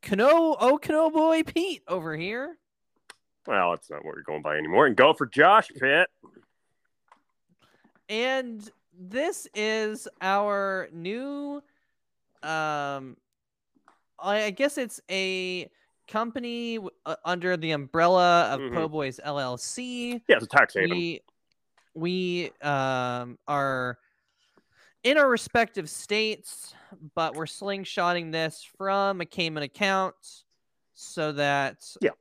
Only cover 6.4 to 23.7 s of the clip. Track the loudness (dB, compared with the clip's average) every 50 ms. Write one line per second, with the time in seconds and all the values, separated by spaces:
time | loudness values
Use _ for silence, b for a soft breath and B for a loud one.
6.4 | _ _ _ _ _ _ _ _ _ _ _ _ _ _ -20 _ _ _ _ _
7.4 | _ _ _ _ _ _ _ _ _ _ _ _ _ _ -4 -2 0 0 0 -2
8.4 | -2 -4 -10 -12 -14 -18 _ _ _ _ _ _ -18 -8 -4 -2 -2 -2 -2 -4
9.4 | -10 -10 _ -4 -2 0 0 0 -2 -2 -4 -6 -10 -16 -14 _ -2 0 2 2
10.4 | 2 2 0 0 0 -2 -2 -4 -6 -8 -12 -10 -8 -8 -6 -6 -8 -8 -8 -8
11.4 | -8 -8 -10 -10 -12 _ _ _ _ _ _ _ _ _ _ _ _ _ _ _
12.4 | -10 -6 -4 -4 -2 -2 -2 -2 -4 -4 -6 -8 -10 -14 -18 _ _ _ _ _
13.4 | _ _ _ _ _ _ _ _ _ _ _ _ _ _ _ _ -4 -2 0 0
14.4 | 0 -2 -2 0 0 0 0 -2 -6 -6 -8 -16 _ -6 -2 -2 -2 -2 -2 -4
15.4 | -4 -6 -6 -8 -8 -12 _ _ _ _ _ _ _ -8 -4 -4 -4 -4 -4 -8
16.4 | -8 -6 -8 -6 -6 -6 -6 -6 -8 -10 -14 _ _ -8 -8 -6 _ -4 -4 -2
17.4 | 0 -2 -2 0 0 -2 -2 -2 -4 -4 2 4 6 6 8 8 8 8 8 6
18.4 | 6 4 0 -2 -4 -4 -2 -2 -2 -2 -2 -4 -4 -4 -6 -8 -8 -6 -4 -4
19.4 | -4 -4 -6 -6 -8 -10 -8 -8 -8 -8 -8 -6 -6 -6 -6 -8 _ _ 4 4
20.4 | 4 2 4 4 4 4 2 0 0 0 0 -2 -2 -4 -6 -8 _ _ _ _
21.4 | _ _ _ _ _ _ _ _ _ _ _ -6 -4 -2 -2 -2 -2 -2 -2 -4
22.4 | -4 -6 -10 _ -4 -2 0 0 0 0 0 0 -2 -2 -4 -4 -8 -10 -14 -16
23.4 | _ -4 -2 0 0 0